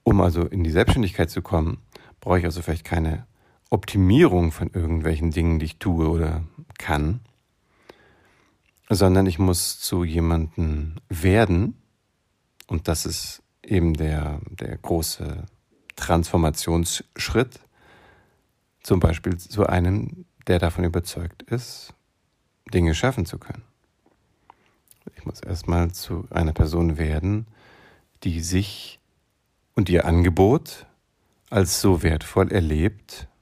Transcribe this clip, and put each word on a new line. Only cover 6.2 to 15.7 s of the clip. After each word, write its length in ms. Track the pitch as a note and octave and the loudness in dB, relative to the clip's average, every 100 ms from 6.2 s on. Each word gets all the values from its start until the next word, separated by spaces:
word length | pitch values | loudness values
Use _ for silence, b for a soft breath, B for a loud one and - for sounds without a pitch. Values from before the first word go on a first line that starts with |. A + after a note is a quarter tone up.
| D#2+ D#2+ D#2+ - - - | -2 -4 -8 -14 -20 -12
kann, 420 | - D2+ D2+ A#2+ - _ _ _ b b b b b b b b b b _ _ - | -4 -2 -2 -4 -8 _ _ _ b b b b b b b b b b _ _ -2
sondern 380 | G2 F#2+ F#2+ F#2+ | 4 6 6 4
ich 120 | E2 | 2
muss 420 | F#2+ F2 - - | 2 2 -2 -6
zu 240 | - F2+ | -4 -2
jemandem 920 | F2 E2 E2 E2 D#2+ - E2 D2+ D#2 D#2+ - | -2 0 2 2 -2 -4 -4 -2 -6 -10 -12
werden, 680 | E2+ F#2 G#2 G#2+ E2+ A2+ - _ _ _ _ _ _ _ _ - | -2 2 4 4 2 0 -4 _ _ _ _ _ _ _ _ -6
und 180 | E2 - | -6 -2
das 200 | D#2+ E2+ | -4 -4
ist 360 | E2 - - _ _ | -8 -10 -16 _ _
eben 300 | - F#2+ E2 | -2 2 2
der, 460 | D#2 D#2 D2+ D2+ D2 - | 0 -2 -2 -4 -8 -12
der 260 | - - - | -12 -10 -10
große 720 | - E2+ E2 - D#2 - E2 _ _ | -4 -4 -4 -8 -10 -10 -12 _ _